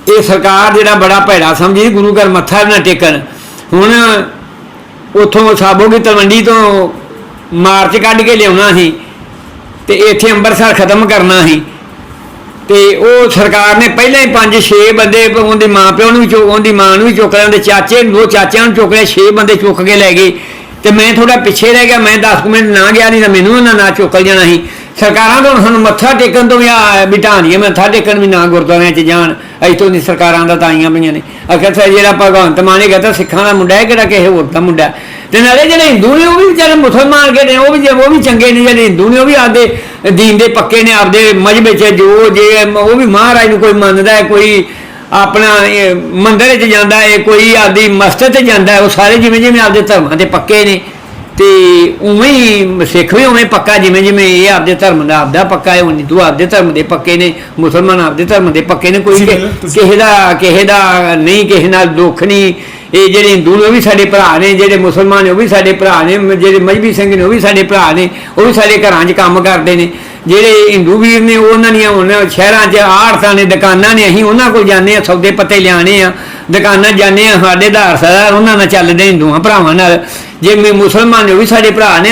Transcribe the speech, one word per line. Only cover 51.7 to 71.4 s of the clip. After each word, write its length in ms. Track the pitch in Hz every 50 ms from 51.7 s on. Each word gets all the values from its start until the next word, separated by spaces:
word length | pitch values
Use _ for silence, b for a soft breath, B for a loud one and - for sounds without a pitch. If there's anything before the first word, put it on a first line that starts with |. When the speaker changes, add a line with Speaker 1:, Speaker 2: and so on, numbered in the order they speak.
| 180 175 170 170 - -
Speaker 1:
ਉਵੇਂ 280 | 196 208 208 214 247 285
ਹੀ 400 | 277 254 240 220 208 202 190 185 185 180 160
ਸਿੱਖ 300 | - - 175 170 170 190
ਵੀ 100 | 240 269
ਉਵੇਂ 200 | 254 233 233 226
ਪੱਕਾ, 320 | - 214 180 151 208 214
ਜਿਵੇਂ 240 | 202 190 185 180 190
ਜਿਵੇਂ 240 | 196 202 202 196 190
ਇਹ 220 | 185 180 180 190 202
ਆਪਦੇ 240 | 196 175 160 190 180
ਧਰਮ 320 | - 202 190 165 156 147
ਦਾ 100 | 151 156
ਆਪਦਾ 260 | 151 143 135 139 180 190
ਪੱਕਾ 280 | 180 185 - - 185
ਹੈ, 100 | 180 180
ਉਹ 80 | 175 165
ਹਿੰਦੂ 320 | 156 151 143 143 165 185
ਆਪਦੇ 240 | 180 156 139 151 180
ਧਰਮ 280 | 175 208 196 180 165 147
ਦੇ 100 | 156 156
ਪੱਕੇ 340 | - 175 - - 175 170
ਨੇ, 160 | 170 180 170 160 B B B B 160
ਮੁਸਲਮਾਨ 420 | 160 156 147 175 185 190 185 180
ਆਪਦੇ 240 | 165 151 143 156 180
ਧਰਮ 260 | 180 214 196 180 165
ਦੇ 100 | 151 165
ਪੱਕੇ 300 | - 180 170 - 185 180
ਨੇ। 80 | 190 202
ਕੋਈ 140 | 190 202 196
Speaker 2:
ਤੁਸੀਂ 140 | 202 202
Speaker 1:
ਕਿ-, 200 | - 175 185 196 208 190 -
Speaker 2:
ਤੁਸੀਂ 200 | 190 160 147 214
Speaker 1:
ਕਿਸੇ 140 | 196 185 202
ਦਾ, 380 | 208 220 220 208 196 190 180 175
ਕਿਸੇ 300 | 156 185 180 165 196 196
ਦਾ 380 | 196 202 196 190 185 180 180 175 170 170
ਨਹੀਂ, 300 | 160 156 170 196 214 196
ਕਿਸੇ 220 | 170 196 165 160
ਨਾਲ 200 | 185 185 185 180
ਦੁੱਖ 360 | 165 156 165 175 160 - - 190
ਨਹੀਂ। 300 | 202 202 202 196 185 175 B B B B B B B 170
ਇਹ 200 | 185 190 190 190
ਜਿਹੜੇ 160 | 208 208 202
ਹਿੰਦੂ 260 | 196 180 151 170 196
ਨੇ 100 | 208 214
ਉਹ 60 | 220
ਵੀ 100 | 240 240
ਸਾਡੇ 240 | - 208 196 202 196
ਭਰਾ 320 | - 196 202 185 165 160
ਨੇ, 160 | 160 185 196 196
ਜਿਹੜੇ 240 | 190 202 196 196
ਮੁਸਲਮਾਨ 460 | 185 185 175 139 190 196 196 196 196 190
ਨੇ 60 | 185
ਉਹ 60 | 180
ਵੀ 120 | 208 233
ਸਾਡੇ 260 | 185 202 190 185 190 185
ਭਰਾ 300 | 175 190 190 175 160 156
ਨੇ, 140 | 175 196
ਮ-, 160 | 208 196 190 190
ਜਿਹੜੇ 260 | 175 180 190 190 185
ਮਜ਼੍ਹਬੀ 340 | 180 190 202 214 214 226 -
ਸਿੰਘ 220 | 190 202 196 196
ਨੇ 80 | 185 180
ਉਹ 60 | 196
ਵੀ 100 | 233 220
ਸਾਡੇ 240 | 180 202 202 196 185
ਭਰਾ 280 | - 202 190 170 156
ਨੇ, 180 | 160 180 180 175 B B B B B
ਉਹ 80 | - 214
ਵੀ 80 | 247 -
ਸਾਡੇ 240 | 220 214 208 214
ਘਰਾਂ 280 | 202 208 202 180 165 165
'ਚ 60 | 180
ਕੰਮ 320 | 180 196 180 175 180 185 175
ਕਰਦੇ 320 | 190 185 165 156 180 175
ਨੇ। 140 | 175 170 170 B B B B B B -
ਜਿਹੜੇ 260 | 170 185 214 220 226 220 214 208 208
ਹਿੰਦੂ 260 | 202 190 170 170 202
ਵੀਰ 240 | 214 226 233 233 226
ਨੇ 140 | 220 226 226
ਉਹਨਾਂ 360 | 220